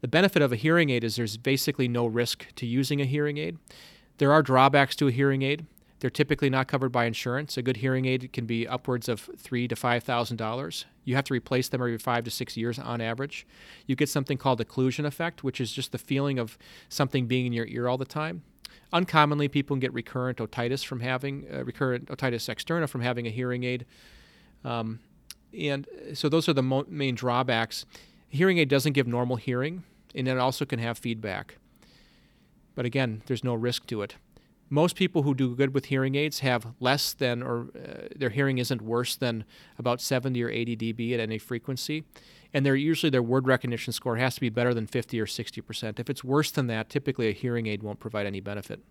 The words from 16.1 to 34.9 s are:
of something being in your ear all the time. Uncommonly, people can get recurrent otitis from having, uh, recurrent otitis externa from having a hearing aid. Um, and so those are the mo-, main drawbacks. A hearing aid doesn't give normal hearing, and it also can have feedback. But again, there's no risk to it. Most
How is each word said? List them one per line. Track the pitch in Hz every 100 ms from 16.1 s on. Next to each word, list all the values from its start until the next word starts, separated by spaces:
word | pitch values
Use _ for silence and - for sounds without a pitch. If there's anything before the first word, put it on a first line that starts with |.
| 135 143 135
of | 113 - - - -
something | - 135 139 123
being | 127 123
in |
your | 117 117
ear | - 123
all | 131
the |
time. | 131 156 156 175 - _ - - _
Uncommonly, | 170 180 160 147 147 147
people | 143 135 139
can |
get | 127
recurrent | - 113 131 127 123
otitis | 110 - 120 135
from | - 131
having, | 123 127 139 139 143
uh, | 139
recurrent | 127 - 131 123 131
otitis | 147 135 120 -
externa | 113 - 170 156
from | 127
having | 120 123 117
a |
hearing | 110 127 123
aid. | 123 123 123 - - - - - - _ 131
Um, | 117 113 113 _ _ _ - _ 220
and | 151 139 139 - - 147
so | 151
those | 160 156
are |
the | 139
mo-, | 131 135 143
main | 160 139 120
drawbacks. | 127 123 127 117 113 - - - - _ _
A | 139
hearing | 185 180
aid | 147
doesn't | 139 139
give | 139 123
normal | 120 123 123
hearing, | 120 123 135 180 - _ _
and | - 131
it | 131
also | 127 135 139
can | 123
have | 117 117
feedback. | 123 113 110 95 104 - _ _ - - - _ _ _ _ _ _ -
But |
again, | 123 135 127 110 -
there's | 123 127
no |
risk | 117 120 117 -
to | 113
it. | 101 - _ - _ _ _
Most | 143 175